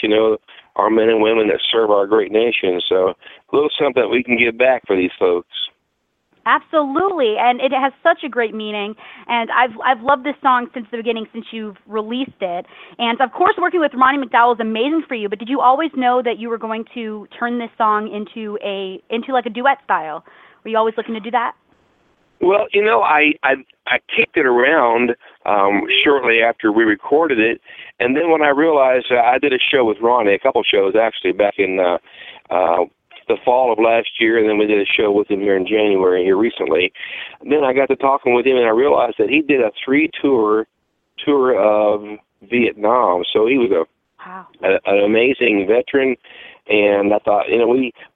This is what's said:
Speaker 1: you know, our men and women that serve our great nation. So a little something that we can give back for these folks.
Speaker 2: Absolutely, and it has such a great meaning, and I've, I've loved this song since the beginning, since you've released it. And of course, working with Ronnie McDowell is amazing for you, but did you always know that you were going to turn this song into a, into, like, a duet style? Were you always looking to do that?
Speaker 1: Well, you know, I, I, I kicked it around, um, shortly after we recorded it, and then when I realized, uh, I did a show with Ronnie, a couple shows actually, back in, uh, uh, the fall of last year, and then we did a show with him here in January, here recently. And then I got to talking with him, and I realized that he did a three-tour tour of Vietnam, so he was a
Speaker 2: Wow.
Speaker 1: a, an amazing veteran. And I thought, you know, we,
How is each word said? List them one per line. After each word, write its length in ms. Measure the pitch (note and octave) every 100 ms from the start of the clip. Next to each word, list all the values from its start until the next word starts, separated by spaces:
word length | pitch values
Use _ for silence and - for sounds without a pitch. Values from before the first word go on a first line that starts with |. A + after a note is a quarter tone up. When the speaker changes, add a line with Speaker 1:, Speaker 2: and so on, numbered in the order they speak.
Speaker 1:
you 60 | G#2+
know, 300 | G#2+ A2 G#2+ _ - _ -
our 140 | G#2+
men 180 | A2+ A2
and 140 | A2
women 260 | G#2+ A2+ G#2
that 120 | - -
serve 200 | A#2 A2
our 160 | G2+ G2
great 260 | A2 F#2
nation. 480 | G#2+ A#2 A2 F#2+ F2+ -
So 200 | F#2 F#2
a 440 | F2+ - - -
little 180 | C3 D3 -
something 240 | C#3+ B2+
that 60 | G#2
we 140 | A#2+
can 140 | A#2+ A#2
give 220 | A#2 A2+
back 240 | B2+ B2+ -
for 100 | F#2+
these 160 | F2+ -
folks. 300 | F#2+ F2 - - - _ _ _ _ _ _ _ G#3+
Speaker 2:
Absolutely, 880 | C#4+ - D#4+ C#4 C#4+ F#4+ F4 A#3 G#3+
and 220 | A#3+ B3
it 120 | C4
has 200 | C4+ C4+ -
such 220 | E4 E4+
a 40 | D4
great 260 | A#3 A3+
meaning, 400 | G#3+ G#3+ G#3 G3+ G#3+ - B3 -
and 240 | A#3+ A3+
I've, 260 | A3+ B3 A3
I've 180 | B3+ B3+
loved 220 | B3 C#4
this 120 | C4+ C#4+
song 280 | C4+ B3 B3
since 140 | C4 A3
the 60 | A#3
beginning, 300 | A3 A3+ G#3+
since 140 | A3+ -
you've 260 | A3+ G#3+ F#3+ -
released 540 | G#3+ G#3+ B3 C4+ -
it. 240 | F#3 F3 - - - -
And 220 | A#3 A#3
of 120 | B3+
course, 200 | - F4+ G4+
working 220 | F4 F4+
with 120 | D4
Ronnie 320 | B3 C4 C#4+
McDowell 300 | B3 A#3 A#3+
is 60 | A3+
amazing 420 | A3 A3 C4+ D#4+ -
for 80 |
you, 140 | B3 G3+
but 100 | G3+
did 120 | A#3
you 100 | C#4
always 300 | B3 C4+ D#4+
know 280 | C4+ B3 B3+
that 160 | A#3+ G#3+
you 100 | A#3
were 80 | A3+
going 300 | A3+ A3 A3+
to 320 | B3 A3 G#3+ G3 -
turn 200 | A#3+ A#3+
this 100 | A3+ -
song 320 | G#3+ G#3 G#3+
into 480 | G#3 G#3 A#3 G#3+ G#3
a, 380 | G3+ G3 F#3+ F#3+ -
into, 200 | A3+ A#3
like, 100 | B3+
a 60 | A#3+
duet 260 | A3 C4 C4+
style? 400 | - F#3 D#3 D#3 _ - - _
Were 60 | A3
you 80 | A3
always 160 | A3 A3+
looking 160 | A3
to 80 | A3
do 120 | G#3+
that? 200 | A#3 A#3+ - _ _ _ _ _ _ _ -
Speaker 1:
Well, 240 | F3 G3 -
you 100 | G3
know, 200 | G#3+ A3+
I, 300 | F#3 D3+ D3+ -
I, 140 | C3+ C3+ B2+ _ -
I 120 | B2+ - -
kicked 220 | D#3 E3+
it 80 | C3+
around, 720 | A#2+ C3 D#3+ A#2+ A#2 B2 A#2+ - _
um, 380 | - G2+ G2 G2+ - -
shortly 380 | D3+ C#3 B2 A2+
after 320 | A#2 - A2
we 120 | G#2
recorded 540 | A2+ G#2 - C#3+ E3 A#2+
it, 220 | A2+ A#2 - - - -
and 160 | B2 C3+
then 140 | E3+
when 100 | D#3+
I 80 | D3+
realized, 580 | C#3 E3 D3 C3 B2+ -
uh, 60 | B2
I 200 | A#2 C3
did 140 | C#3+
a 60 | B2+
show 260 | - C#3
with 140 | A#2 G#2
Ronnie, 320 | A#2 B2 G#2+
a 60 | F#2+
couple 240 | C3+ A#2+
shows 320 | G2+ G2+ F#2+ G#2+
actually, 340 | A2+ - F#2
back 220 | F2+ G2+ -
in, 200 | F#2+ F#2+
uh, 200 | F2+ F2 _ - - - -
uh, 380 | F2+ E2+ F2 E2+ _ _ - -
the 100 | G#2
fall 260 | - B2 B2+
of 80 | G#2+
last 300 | A2+ A#2 A2 -
year, 200 | A2+ A#2
and 100 | G#2+
then 80 | G#2
we 80 |
did 160 | G#2+ G#2
a 60 | G2
show 260 | - G#2+
with 180 | G2+ G#2
him 100 | G2
here 140 | G2+
in 120 | F#2+ F#2
January, 580 | G#2+ G#2+ F#2+ F#2 F2+
here 140 | F#2 F#2+
recently. 520 | A2+ - C#2+ D#2+ F#2 - - - - -
And 100 | -
then 100 | D3
I 120 | C3+
got 140 | B2+ C3+
to 80 | C3
talking 360 | C#3 C#3 B2+
with 140 | B2 C3
him, 100 | B2+
and 80 |
I 60 | A#2
realized 460 | A2 C#3+ C#3 A#2 -
that 100 | G#2
he 140 | D3
did 180 | D3 C#3
a 100 | A2 -
three-tour 800 | - C#3+ D#3 - C#3+ B2+ G#2+ A2 A2 _ _ _ _ -
tour 380 | - C#3+ B2+ G#2+
of 580 | G#2+ G#2+ G#2+ G#2+ G#2 G#2 _ _ G2
Vietnam, 760 | A#2+ G#2+ G2+ G#2 B2+ G#2+ F2+ F2+
so 160 | G#2+ A2+
he 120 | C3+
was 120 | A2
a 140 | F2+ D#2+ _ _ _ -
Speaker 2:
Wow. 200 | F#3+ F3 -
Speaker 1:
a, 160 | F#2 F#2+ -
an 140 | G2+
amazing 640 | G#2 A2+ B2+ C3 A#2+ G2+ F#2+
veteran. 480 | A#2+ B2+ C#3 C3+ B2 - - - - -
And 460 | G#2+ G#2 G2+ G2+
I 40 | G#2
thought, 300 | - G#2 -
you 80 | A2+
know, 120 | A#2
we, 240 | B2+ B2+ - -